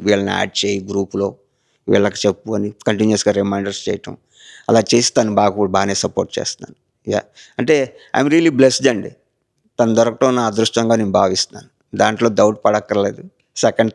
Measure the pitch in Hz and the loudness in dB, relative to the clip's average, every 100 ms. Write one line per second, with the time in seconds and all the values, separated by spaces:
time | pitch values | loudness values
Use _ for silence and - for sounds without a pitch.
0 | 101 101 98 95 98 - 101 98 95 98 | 0 0 0 -4 -4 -4 -4 -4 -6 -6
1 | 98 101 98 - _ _ _ _ - 101 | -6 -4 -6 -8 _ _ _ _ -2 0
2 | 101 - 104 - - 107 104 - - 101 | 0 0 -2 -2 -6 -6 -6 -6 -4 0
3 | 107 104 - 98 98 98 98 98 - 98 | 2 2 0 0 -2 -4 -6 -8 -6 -8
4 | - - _ _ - - - 113 104 120 | -10 -18 _ _ -20 -12 0 2 4 2
5 | 117 - 110 104 104 98 98 95 98 98 | 2 0 0 2 2 0 0 0 0 -2
6 | 95 101 98 - - - - - _ _ | -4 -4 -6 -6 -8 -10 -16 -20 _ _
7 | - 104 - - - - 131 151 127 - | -6 -6 -6 -14 -14 -6 0 0 0 -8
8 | - - 143 160 165 127 131 123 131 110 | -6 -2 2 2 2 4 4 4 0 0
9 | - - _ _ _ _ _ - 117 113 | -6 -14 _ _ _ _ _ -2 2 4
10 | 117 101 135 123 117 107 113 - 113 117 | 2 2 0 0 0 0 0 0 0 0
11 | 104 92 95 92 - 104 - _ _ 104 | 0 0 0 0 -6 -10 -20 _ _ -2
12 | 104 107 117 104 107 107 107 107 - 104 | 0 2 0 2 2 2 0 0 0 -2
13 | 101 113 185 _ _ - 113 - 113 | -2 -4 -14 _ _ -2 0 0 -2